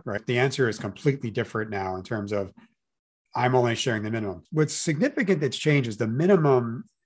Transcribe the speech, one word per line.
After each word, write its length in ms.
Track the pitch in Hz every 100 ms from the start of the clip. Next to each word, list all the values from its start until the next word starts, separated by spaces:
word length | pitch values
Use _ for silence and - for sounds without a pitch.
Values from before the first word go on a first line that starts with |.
right? 160 | - 104 -
The 120 | 120
answer 300 | 139 131 123
is 100 | 107
completely 520 | 107 95 151 135 117
different 400 | 104 113 113 110
now 260 | 101 95 92
in 60 |
terms 280 | 95 113 101
of, 220 | 104 95 - - _ _ _ _ _ _
"I'm 200 | 117 127
only 200 | 127 120
sharing 280 | 117 - 113
the 80 | 107
minimum." 320 | 113 107 85 -
What's 240 | 156 151
significant 680 | - - 151 254 285 196 180
that's 160 | 143 -
changed 320 | 151 143 117
is 80 | 107
the 100 | 110
minimum 800 | 120 175 196 151 127 117 113 - _